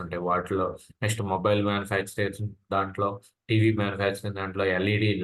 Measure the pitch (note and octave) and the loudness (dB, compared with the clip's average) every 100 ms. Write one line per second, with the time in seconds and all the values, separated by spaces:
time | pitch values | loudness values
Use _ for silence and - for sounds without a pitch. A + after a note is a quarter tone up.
0 | F2 F2 F2+ F2+ F2+ F#2+ F#2 - - - | -6 -4 0 0 0 0 0 -4 -14 -6
1 | G#2+ A2 G2+ F#2+ G2 G#2 G2+ G2+ G2 G2 | -4 -2 -2 0 2 4 2 0 0 -2
2 | G2 - G2+ G2 G#2 - - G2 F#2+ F#2+ | -2 -2 -4 -2 -8 -8 -4 -2 -2 -2
3 | G2+ G2+ - _ - A2 A2 G#2+ G2+ G2 | -2 -2 -14 _ 0 4 4 4 0 0
4 | G2 G2 G#2+ G2 F#2+ F#2+ G2 F2+ G2 G#2 | 0 -2 -6 -6 -6 0 2 2 2 2
5 | G#2+ F#2+ | 2 2